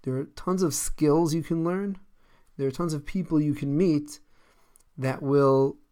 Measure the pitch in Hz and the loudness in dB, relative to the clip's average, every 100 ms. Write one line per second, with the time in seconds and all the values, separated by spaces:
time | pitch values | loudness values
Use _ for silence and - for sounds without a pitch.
0 | - 127 147 - - 185 175 123 - - | -4 -6 -6 -8 -4 0 0 -2 -4 0
1 | 151 156 165 165 - 165 165 185 202 190 | 4 4 2 0 -2 -2 -2 -2 -4 -8
2 | - _ _ _ _ - 135 127 175 151 | -16 _ _ _ _ -6 -4 -2 -4 -4
3 | - 190 170 156 151 147 143 143 185 147 | -4 -6 0 0 0 -2 -2 2 2 2
4 | 147 - _ _ _ _ _ _ _ - | -2 -16 _ _ _ _ _ _ _ -6
5 | 131 131 139 143 139 135 135 - _ | -4 -4 2 4 6 4 2 -2 _